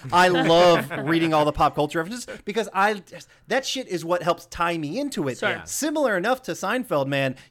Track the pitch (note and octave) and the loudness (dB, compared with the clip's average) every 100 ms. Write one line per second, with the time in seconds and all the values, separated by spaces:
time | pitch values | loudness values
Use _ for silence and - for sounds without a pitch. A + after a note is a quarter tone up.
0 | C3 E3+ F#3 F3 D#3+ E3+ F3 E3 C3+ - | 0 4 6 4 4 6 8 6 2 -6
1 | C3+ E3 E3 D#3 D3+ D3 D3+ D3+ D3 E3+ | -2 0 2 2 2 2 0 2 -2 -2
2 | E3 B3 - - - G#3 G3+ F#3 G#3 G3+ | -6 -8 -14 -14 -8 -6 -4 0 0 0
3 | - D#3 - _ - B3 C4 C4 B3 F3 | -8 -20 -20 _ -6 -4 -4 -6 -6 -6
4 | E3 F3 E3+ E3+ - - E3+ E3+ D3 G#3 | -2 -2 0 -2 -4 -4 -2 -2 -4 -4
5 | C#4+ A3 C#3+ A#2+ G#3 D#3+ D#3+ - D4+ D#4 | -6 -4 -4 -2 -4 -4 -8 -6 -4 0
6 | C4 F#3+ G#3 B3+ - D#3+ F#3+ B3 - D3+ | 0 0 -2 -2 -4 -8 -4 -4 -2 -2
7 | C3+ C#3 C3+ C3 - | 0 -2 -2 -4 -8